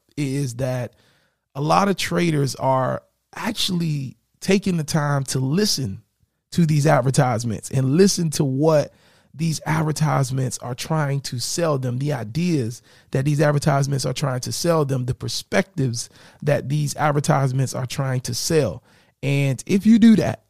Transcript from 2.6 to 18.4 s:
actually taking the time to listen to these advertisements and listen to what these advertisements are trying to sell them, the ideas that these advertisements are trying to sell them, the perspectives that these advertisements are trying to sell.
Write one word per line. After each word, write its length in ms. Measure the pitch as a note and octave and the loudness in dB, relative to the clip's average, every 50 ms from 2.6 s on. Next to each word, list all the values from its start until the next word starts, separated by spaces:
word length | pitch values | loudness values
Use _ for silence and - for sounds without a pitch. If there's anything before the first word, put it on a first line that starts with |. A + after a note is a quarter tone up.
| - C3 C3+ C3 C3 C3 B2+ - - _ _ _ _ _ - | 0 0 0 2 0 -2 -2 -6 -8 _ _ _ _ _ -14
actually 840 | - - A3 A3+ - - - F3+ E3+ E3+ D#3+ D3+ C#3+ C3+ B2+ - _ _ _ _ _ | -8 -6 -6 -4 -4 -4 -2 -2 -2 -2 -2 -4 -4 -6 -10 -12 _ _ _ _ _
taking 340 | - - G3 G#3 - G3 F3+ | 0 2 2 2 2 0 -2
the 80 | E3 D3+ | -2 -2
time 400 | - - D#3+ D3 D3 C#3+ C#3 C3+ | -2 0 0 0 0 0 -2 -2
to 160 | - - C3+ | -2 -2 -2
listen 640 | C3 C3 D3 F#3+ G#3+ G3+ - - C3 G2 G2 G#2 - _ _ _ _ _ _ _ _ _ | -2 0 0 0 2 0 0 -2 -4 -6 -8 -10 -16 _ _ _ _ _ _ _ _ _
to 140 | - - E3+ | 0 2 2
these 200 | D3+ D#3 D3 C#3 | 4 4 4 4
advertisements 840 | D#3+ D3 C3+ A#2+ C3+ B2+ - C3+ B2 A#2 G2+ A#2 A#2 G2+ - - - | 4 4 4 2 2 2 2 2 2 0 -2 -2 -4 -6 -6 -6 -4
and 240 | - C3+ C3 C3 C#3 | -2 0 0 2 4
listen 340 | F3 G3 G3 - - E3+ D#3+ | 6 6 4 4 2 -2 -2
to 120 | C#3+ - D3+ | 0 0 -2
what 500 | C3+ C3 C3+ D3+ D#3+ D#3 D3 - - - _ _ _ _ _ _ _ - | 0 0 2 2 4 4 4 2 0 -8 _ _ _ _ _ _ _ -8
these 280 | B2+ E3 E3 D3+ - - | -4 -4 -4 -4 -4 -4
advertisements 920 | D3+ D#3+ D#3+ D#3 D#3 D3+ - D#3 D3 C#3+ C#3+ C#3 A#2+ C3 C3+ B2+ B2+ - | -2 -2 0 0 -2 0 0 0 2 2 0 0 0 -2 -4 -4 -4 -6
are 180 | - - B2 B2+ | -8 -8 -10 -8
trying 460 | - - - D#3+ D#3 D3 C#3 C#3 C#3 | -8 -6 -4 -2 -2 -2 -2 -4 -4
to 180 | B2+ - C3+ A#2+ | -6 -6 -8 -8
sell 380 | - - - F3 E3+ D#3+ D3 | -6 -6 -4 -2 0 0 0
them, 200 | C3 C3 B2+ B2 B2+ | -2 -2 -4 -4 -4
the 120 | C#3+ D3 | -2 -4
ideas 680 | C#3+ B2 A2 G#2+ A2 D#3 F3 F3+ E3 C#3 A#2 A2 A#2+ - _ _ - - _ _ | -4 -4 -6 -6 -4 -2 0 0 0 0 -2 -4 -6 -10 _ _ -20 -20 _ _
that 120 | - C3+ C3+ | -4 -2 0
these 160 | D3+ D3 C#3 | 0 2 2
advertisements 680 | D3 D3 C#3+ C#3+ - D#3 C#3+ C#3 C#3 C3+ C#3 C3+ C3 | 2 2 2 2 2 2 2 2 0 0 -2 -2 -2
are 60 | C#3+ | -4
trying 300 | C3 - C#3+ C3+ B2+ B2+ | -4 -4 -4 -4 -4 -4
to 100 | - A#2+ | -6 -6
sell 320 | A#2 - - E3+ E3 D#3+ D3 | -6 -2 0 2 2 2 2
them, 220 | C3+ C#3 B2+ B2+ | 0 -2 -2 -2
the 100 | B2 B2+ | -4 -6
perspectives 920 | - - A#2+ - - - - A3 G3 G3 - _ D3+ C3+ B2 A#2 A#2+ - - - - - - - _ | -6 -6 -6 -8 -8 -8 -2 0 0 0 0 _ -2 -2 -2 -2 -4 -8 -10 -16 -20 -20 -20 -18 _
that 260 | - C#3+ C#3+ - - | -2 0 0 0 0
these 260 | B2+ D3 D3+ D3 C3+ - | -2 -2 -2 -2 -2 -2
advertisements 760 | - C#3+ D#3 C#3 C#3+ C3+ - D3+ C#3 C3+ C3 B2+ C3+ C3 A#2+ - | 0 0 0 2 2 2 2 2 2 2 0 0 0 -2 -2 -2
are 120 | C3 C3 | -6 -6
trying 340 | B2 - - C#3 C3 B2+ B2+ | -6 -4 -4 -4 -2 -4 -4
to 140 | - - A#2+ | -4 -6 -6
sell. 500 | - | -6